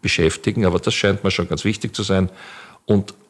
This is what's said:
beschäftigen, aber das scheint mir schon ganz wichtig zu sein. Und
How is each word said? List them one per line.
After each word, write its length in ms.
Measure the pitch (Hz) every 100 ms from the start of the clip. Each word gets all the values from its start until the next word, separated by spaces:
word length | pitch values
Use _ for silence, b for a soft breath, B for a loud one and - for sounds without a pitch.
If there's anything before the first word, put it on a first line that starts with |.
beschäftigen, 600 | - - 80 - - 107
aber 140 | 98 87
das 160 | -
scheint 300 | 87 101 98
mir 80 | 98
schon 180 | - 87
ganz 140 | 80
wichtig 320 | 101 110 - -
zu 80 |
sein. 260 | 101 95 92 B B B B B _
Und 300 | 104 95 - _